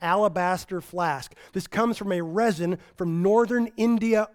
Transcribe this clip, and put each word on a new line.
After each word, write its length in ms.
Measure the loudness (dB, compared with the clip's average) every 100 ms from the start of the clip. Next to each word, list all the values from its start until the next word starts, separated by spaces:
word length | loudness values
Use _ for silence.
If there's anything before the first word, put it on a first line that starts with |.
alabaster 800 | 0 2 2 2 0 -2 -4 -10
flask. 540 | -8 -4 -2 -2 -8 -20 -12
This 140 | -10 -4
comes 320 | -2 -2 -2
from 120 | -4
a 120 | -4
resin 560 | -2 0 0 0 -2 -4 -8 -6
from 260 | -4 0
northern 440 | 2 4 2 0 -2 0
India 540 | 2 2 2 2 0